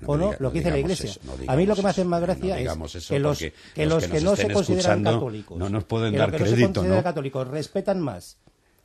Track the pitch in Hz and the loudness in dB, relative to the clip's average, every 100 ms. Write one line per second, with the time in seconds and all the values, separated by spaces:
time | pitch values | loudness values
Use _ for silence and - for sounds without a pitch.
0 | - 147 196 - 131 160 175 139 165 185 | -2 0 0 0 -2 0 0 0 0 -2
1 | - - - 90 131 135 196 202 196 185 | -4 -8 -12 -8 0 2 4 2 2 2
2 | 180 170 175 143 180 165 135 80 78 90 | 0 0 0 -2 -2 -2 -2 -4 -6 -10
3 | - 139 147 147 78 - - - 156 160 | -4 0 0 0 -4 -10 -14 -2 2 2
4 | 87 151 170 202 208 202 - 185 - 104 | 2 0 2 2 2 2 2 2 2 2
5 | 104 113 127 107 95 87 95 101 - 113 | 2 0 -2 -8 -10 -6 -2 -2 -2 -2
6 | 113 104 107 - 98 117 120 - 92 95 | 0 2 0 2 2 4 4 2 2 2
7 | - 147 139 131 127 151 139 196 190 190 | 2 -4 -6 -6 -6 -6 -4 -4 -2 -2
8 | 147 90 - - _ _ _ _ | -2 -6 -14 -20 _ _ _ _